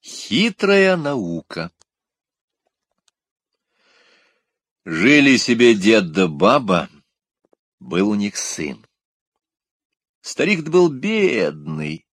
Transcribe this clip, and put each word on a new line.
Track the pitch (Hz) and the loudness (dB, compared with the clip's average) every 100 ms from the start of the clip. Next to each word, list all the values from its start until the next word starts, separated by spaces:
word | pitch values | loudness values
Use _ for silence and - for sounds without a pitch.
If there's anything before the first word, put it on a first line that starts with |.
Хитрая | - - - 190 226 - 196 196 190 185 | -20 -18 -6 -2 -2 -2 0 4 4 2
наука. | 143 139 90 82 - - 82 _ _ _ _ _ _ _ _ _ _ _ _ _ _ _ _ _ _ _ _ _ _ _ _ _ _ _ _ _ _ _ | -2 -4 -6 -8 -10 -12 -12 _ _ _ _ _ _ _ _ _ _ _ _ _ _ _ _ _ _ _ _ _ _ _ _ _ _ _ _ _ _ _
Жили | 82 80 107 147 139 127 | -10 -2 2 4 4 2
себе | - 117 120 110 | 0 4 4 4
дед | 95 110 90 | 4 2 2
да | 78 92 | -2 -2
баба, | 71 92 143 110 90 71 _ _ _ _ _ _ _ _ _ | 2 2 2 0 -2 -2 _ _ _ _ _ _ _ _ _
был | 64 85 101 | -8 -2 -2
у | 104 | -2
них | 101 - | -6 -8
сын. | - - 76 65 _ _ _ _ _ _ _ _ _ _ _ _ _ _ | -12 -10 -12 -12 _ _ _ _ _ _ _ _ _ _ _ _ _ _
Старик-то | - - 156 196 156 | -18 -4 -2 -2 0
был | 175 175 | 2 2
бедный. | 135 175 220 190 - 82 76 76 78 107 - _ | 0 -4 0 0 0 -2 -4 -10 -8 -8 -10 _